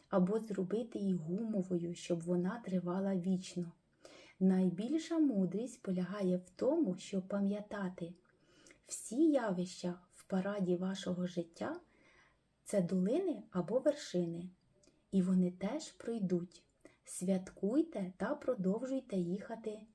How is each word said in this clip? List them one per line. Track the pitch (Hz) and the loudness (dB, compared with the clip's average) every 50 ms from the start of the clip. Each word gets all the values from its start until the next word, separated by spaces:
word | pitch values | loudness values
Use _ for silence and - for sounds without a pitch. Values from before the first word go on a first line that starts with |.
| - - | -8 0
або | - 196 185 180 214 226 | 4 4 4 4 4 0
зробити | 220 - 196 196 185 175 196 226 247 233 - 214 | -2 -2 -4 -4 -2 -2 -2 -2 -2 -2 -4 -2
її | 202 190 185 | 0 0 0
гумовою, | 170 156 160 180 208 233 220 214 196 180 185 185 170 170 170 175 | 0 0 -2 -4 -2 -2 -2 0 -2 0 0 0 -2 0 -2 -6
щоб | - - - 175 170 165 | -6 -4 -2 -2 -2 0
вона | 175 180 180 175 185 - - - | 0 2 2 2 0 -2 -4 -4
тривала | 190 185 180 175 175 175 196 196 196 196 | -2 -2 -2 0 0 -2 0 0 0 0
вічно. | 180 170 190 185 180 185 - - 175 175 170 - _ _ _ _ _ - - - - - - - - | 0 0 0 0 0 -2 -4 -6 -6 -6 -8 -8 _ _ _ _ _ -20 -20 -20 -20 -20 -14 -2 2
Найбільша | 190 190 190 190 190 180 165 175 220 254 302 320 320 - 330 320 | 4 6 6 6 4 2 2 0 -2 0 0 0 0 0 2 4
мудрість | 311 269 226 196 185 170 180 202 240 262 - - - | 4 4 4 4 2 2 0 -2 -4 -6 -8 -8 -4
полягає | 196 185 185 180 170 196 208 196 180 180 | -2 0 0 0 -2 -2 -2 0 2 2
в | 180 180 - - | 0 -2 -4 -6
тому, | - 214 247 311 339 294 190 180 - | 0 2 2 4 4 4 2 0 -2
щоб | - - - 190 180 - | -4 -4 -4 -4 -2 -2
пам'ятати, | 196 202 202 196 208 208 208 - 214 202 196 180 185 - 170 165 175 - _ _ _ _ _ _ _ _ - - - _ _ | -2 0 0 0 0 -2 -6 -8 -6 -4 -4 -4 -4 -6 -10 -10 -12 -14 _ _ _ _ _ _ _ _ -20 -20 -20 _ _
всі | - - - - - 220 262 330 311 | -12 -12 -10 -8 -4 2 4 6 6
явища | 285 262 233 214 180 180 180 185 - - - 175 175 - - _ _ | 6 4 4 2 0 0 -2 -4 -4 -4 -4 -4 -4 -6 -10 _ _
в | - - | -18 -8
параді | - 196 185 190 202 202 208 180 175 180 | -2 0 0 0 0 -2 0 0 2 0
вашого | 175 185 185 190 190 - 185 180 180 180 | 0 0 -2 -4 -4 -4 -4 -2 -2 -2
життя — | 180 - 175 165 165 - - 208 247 320 359 - _ _ _ _ _ _ - - _ _ _ _ _ _ _ - | -2 -2 -4 -6 -6 -6 -8 -6 -6 -6 -8 -10 _ _ _ _ _ _ -20 -20 _ _ _ _ _ _ _ -8
це | - - 202 | -2 2 2
долини | 175 160 190 185 180 202 262 349 392 359 269 202 - - | 2 2 2 2 2 2 2 2 0 0 -2 -4 -6 -6
або | - 180 165 - 220 262 | -4 -4 -2 0 0 2
вершини, | 285 302 294 - - - - 180 175 170 165 170 180 185 - _ _ _ _ _ _ _ _ _ _ _ - | 4 2 2 2 -2 -4 -2 0 0 0 -2 -6 -8 -10 -12 _ _ _ _ _ _ _ _ _ _ _ 2
і | 196 175 | 2 4
вони | 185 185 185 180 180 | 4 6 4 4 4
теж | 180 - 190 208 262 320 - - - | 2 -2 -4 -4 -4 -4 -6 -10 -14
пройдуть. | - - 240 233 226 196 170 180 170 175 - - - _ _ _ _ - - _ _ _ | -10 -6 -4 -4 -2 0 0 0 0 0 -2 -12 -18 _ _ _ _ -20 -20 _ _ _
Святкуйте | - - - 180 185 190 185 185 - - - - 196 247 311 320 - - 208 190 180 - | -14 -10 -4 0 0 0 0 0 -6 -10 -4 -4 0 2 2 2 0 -2 -6 -6 -6 -6
та | - 190 233 294 | -6 -4 -4 -4
продовжуйте | 302 - 269 247 - 180 185 196 226 262 254 269 269 254 - 202 | -4 -2 -2 -2 0 2 0 0 0 -2 -2 -4 -4 -4 -2 -2
їхати | 190 175 170 180 - - - 226 226 - 214 214 - - - _ | -2 0 0 -2 -4 -6 -8 -10 -8 -8 -8 -10 -10 -12 -18 _